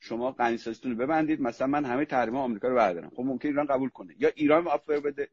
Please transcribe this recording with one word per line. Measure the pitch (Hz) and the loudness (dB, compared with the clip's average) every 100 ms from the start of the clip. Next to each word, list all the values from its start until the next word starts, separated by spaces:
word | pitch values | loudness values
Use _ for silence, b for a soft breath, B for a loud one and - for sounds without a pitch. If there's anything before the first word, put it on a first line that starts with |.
شما | - 120 127 | -10 -4 -4
غنیسازیتون | 135 120 117 117 113 135 | 0 0 0 -4 -8 -6
رو | 113 | -2
ببندید، | 131 160 156 156 | 0 2 2 0
مثلاً | 127 - 131 | -2 -2 0
من | 147 | 0
همهٔ | 143 123 | 0 -2
تحریم‌های | 151 131 117 131 | 0 0 0 -2
آمریکا | 131 104 123 | -2 -2 0
رو | 127 | 4
بردارم، | 104 87 80 | 4 2 -6
خب | - | -6
ممکن | 127 123 147 | -4 -2 -2
ایران | 143 147 | 0 0
قبول | 131 135 | 0 -2
کنه | - 92 82 | -6 -16 -2
یا | 143 | 0
ایران | 151 147 156 175 | 2 4 4 4
آفر | 147 - 147 | -2 0 -2
بده، | 143 143 139 | -2 -4 -8